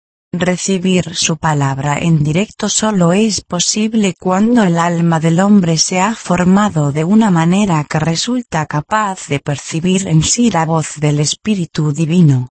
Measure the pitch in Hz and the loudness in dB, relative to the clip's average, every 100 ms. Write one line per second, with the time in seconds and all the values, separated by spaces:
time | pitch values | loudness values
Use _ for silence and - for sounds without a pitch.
0 | _ _ _ 175 175 180 - 190 185 185 | _ _ _ -4 -2 -2 -2 -2 0 0
1 | 165 175 - 160 160 151 139 135 143 147 | -2 -4 -4 -2 -2 0 0 -2 -4 -2
2 | 170 160 147 156 214 - 208 - 220 208 | 2 2 2 -2 -4 -6 -4 -2 0 2
3 | 170 185 220 190 - 175 - - 214 220 | 2 2 0 -2 -6 -6 -2 -2 -2 0
4 | 196 165 185 185 220 247 196 170 170 170 | 0 -2 -2 0 2 2 2 2 0 0
5 | 170 165 160 165 196 208 170 160 - 185 | 0 2 2 2 4 4 4 0 0 0
6 | 196 226 - 175 180 190 208 160 147 147 | -2 -2 -2 0 2 4 2 0 -2 0
7 | 160 214 220 170 165 185 208 160 147 156 | 2 2 4 2 2 2 2 0 -2 -2
8 | 156 165 - 254 240 160 151 151 - 214 | -2 -2 -2 -4 -4 -6 -4 -6 -4 -2
9 | 214 190 - 143 - 143 - 160 180 185 | -2 -6 -6 -6 -4 -8 -6 -6 -2 -2
10 | 190 160 156 - 240 170 160 160 156 - | 0 0 0 0 0 0 0 -2 -4 -4
11 | 147 147 147 - - 208 170 - 151 143 | -2 0 -2 -4 -4 -4 -4 -4 -2 -2
12 | 160 175 156 131 123 | 0 4 4 4 -2